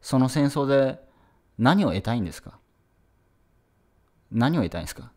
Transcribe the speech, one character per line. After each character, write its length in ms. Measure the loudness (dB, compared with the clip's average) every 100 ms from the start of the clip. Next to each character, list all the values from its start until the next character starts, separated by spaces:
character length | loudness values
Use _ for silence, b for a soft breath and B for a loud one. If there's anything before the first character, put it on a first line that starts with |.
そ 180 | 0 2
の 100 | 2
戦 180 | 2 0
争 200 | 0 2
で 380 | 2 2 -2 -18 b b b _ 0
何 260 | 2 4
を 40 | 2
得 140 | -2
た 120 | -4
い 60 | -4
ん 40 |
で 60 | -4
す 100 | -10
か？ 160 | -20 -20 _ _ _ _ _ _ _ _ _ _ _ _ _ _ _ _ _
何 280 | 0 2 2
を 40 |
得 80 | -2
た 80 | -4
い 40 |
ん 20 |
で 40 | -10
す 60 |
か？ 160 | -14 -18